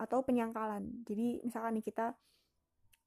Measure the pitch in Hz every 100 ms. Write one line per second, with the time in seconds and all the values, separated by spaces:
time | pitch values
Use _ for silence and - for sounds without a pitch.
0 | 220 254 262 247 226 226 220 208 196 233
1 | 226 208 240 240 233 226 226 220 214 220
2 | 233 254 _ _ _ _ _ _ _ -